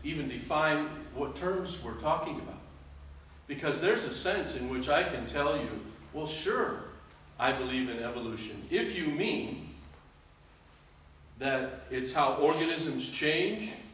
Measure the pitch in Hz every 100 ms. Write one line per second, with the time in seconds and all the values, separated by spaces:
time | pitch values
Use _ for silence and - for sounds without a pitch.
0 | 147 151 131 120 - 156 156 151 151 -
1 | - 127 - - 180 185 180 - - -
2 | 151 160 - - - - - - - -
3 | - - - - - 143 156 131 175 226
4 | - - 185 202 - 139 123 127 131 147
5 | 180 - 113 143 143 143 113 104 - -
6 | - 151 156 - 190 247 202 - - -
7 | - - - - 127 135 127 127 127 117
8 | 117 120 113 110 107 104 - 349 - 190
9 | 156 - - - - - - - - -
10 | - - - - - - - - - -
11 | - - - - 135 131 131 - - 131
12 | 127 147 139 131 147 160 160 165 160 131
13 | - - 151 160 190 214 214 - -